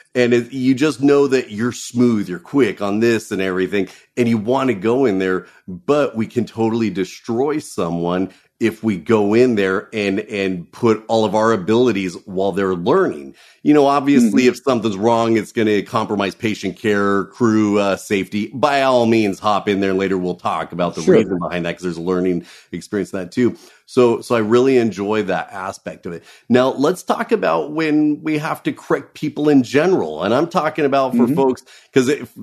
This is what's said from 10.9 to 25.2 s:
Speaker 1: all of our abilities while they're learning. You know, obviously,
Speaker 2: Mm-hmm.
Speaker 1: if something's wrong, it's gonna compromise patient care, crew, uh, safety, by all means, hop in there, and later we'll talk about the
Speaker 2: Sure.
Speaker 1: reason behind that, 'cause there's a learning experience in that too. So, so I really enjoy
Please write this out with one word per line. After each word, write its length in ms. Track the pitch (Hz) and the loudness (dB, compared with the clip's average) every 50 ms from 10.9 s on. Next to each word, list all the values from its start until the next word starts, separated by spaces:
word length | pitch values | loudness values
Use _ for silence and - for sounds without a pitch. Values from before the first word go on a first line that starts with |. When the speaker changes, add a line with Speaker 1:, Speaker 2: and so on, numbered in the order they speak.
| 110 107 - - | 2 2 0 -2
Speaker 1:
all 180 | 117 113 110 | 0 0 2
of 100 | 104 92 | 2 2
our 180 | 107 110 113 113 | 2 2 2 2
abilities 600 | 101 87 104 110 120 127 123 104 98 95 92 85 101 - | 0 0 0 2 2 4 2 2 0 -2 -6 -6 -10 -14
while 260 | - 95 92 95 98 | -10 -4 -2 -2 -2
they're 220 | 87 98 98 95 92 | 0 0 -2 -2 -2
learning. 600 | 87 85 110 156 190 185 139 85 73 69 67 - _ - - _ _ | -2 0 0 2 2 2 0 -2 -6 -10 -16 -20 _ -20 -20 _ _
You 140 | - 143 147 | 2 4 4
know, 100 | 151 135 | 6 4
obviously, 580 | 139 139 143 131 139 143 127 120 110 101 131 127 | 4 2 2 2 2 4 4 4 4 4 4 4
Speaker 2:
Mm-hmm. 60 | 123 | 2
Speaker 1:
if 80 | 110 - - | 2 0 -2
something's 340 | 135 127 117 98 113 98 92 | -2 -2 0 -2 -4 -4 0
wrong, 400 | 104 117 117 113 117 113 113 110 | 0 2 2 2 2 2 2 0
it's 140 | 95 - | 0 -2
gonna 320 | - 120 110 107 107 101 95 | -4 -2 0 2 2 0 -2
compromise 500 | - - 113 107 95 107 98 101 95 - | -2 -4 -4 -4 -2 -2 -2 -2 -4 -4
patient 420 | - - 110 104 - - 95 90 - | -4 -6 -6 -4 -4 -6 -8 -8 -4
care, 480 | - 107 104 101 101 101 101 98 92 | -2 0 0 2 2 0 0 -2 -2
crew, 520 | - - - 123 113 110 107 107 104 101 104 | -6 -4 0 2 2 4 2 2 2 2 2
uh, 200 | 101 98 95 - | 2 0 -2 -2
safety, 520 | - - 104 98 92 - - 104 107 - - | -2 -2 -2 -2 -2 -4 -4 -6 -6 -6 -4
by 260 | 127 123 147 139 139 | -2 -2 0 2 2
all 240 | 135 135 131 123 117 | 2 2 2 2 2
means, 320 | 113 113 113 107 101 92 - | 4 2 2 2 0 -2 -2
hop 300 | - 107 104 95 - 107 | -2 -2 -2 0 0 -2
in 120 | 101 95 | -2 0
there, 120 | 98 98 | 0 0
and 80 | 95 95 | 0 0
later 180 | 95 92 98 92 | 0 -2 -2 -2
we'll 160 | 90 90 87 | -2 -4 -6
talk 360 | - - 107 92 82 82 - | -6 -6 -6 -6 -6 -6 -8
about 240 | - 85 87 85 - | -6 -4 -4 -4 -4
the 60 | 90 80 | -2 2
Speaker 2:
Sure. 140 | 90 170 127 | 4 4 4
Speaker 1:
reason 200 | 110 90 95 87 | 4 2 -2 -4
behind 280 | 85 78 87 90 85 | -4 -4 -4 -4 -4
that, 80 | 85 85 | -6 -6
'cause 80 | - 85 | -6 -6
there's 140 | 90 82 82 | -8 -6 -6
a 40 | |
learning 440 | 85 90 92 90 90 92 90 85 85 - - - - _ | -4 -2 -2 0 0 0 0 -2 -4 -8 -16 -20 -18 _
experience 420 | - 87 - - - 101 90 - - | -14 -14 -10 -6 -4 -4 -4 -4 -6
in 60 | 98 | -10
that 120 | 90 87 | -10 -6
too. 240 | - 127 123 110 87 - - - _ _ _ - | -2 0 0 0 0 -2 -10 -20 _ _ _ -2
So, 300 | - 123 123 120 117 - | 2 2 4 4 2 0
so 160 | - - 123 | -2 -2 -2
I 40 | 117 | -2
really 380 | 107 104 117 123 127 135 131 123 | 2 2 2 4 4 4 4 4
enjoy 460 | 117 110 92 98 101 101 107 110 | 2 0 -2 -4 -4 -2 -2 -2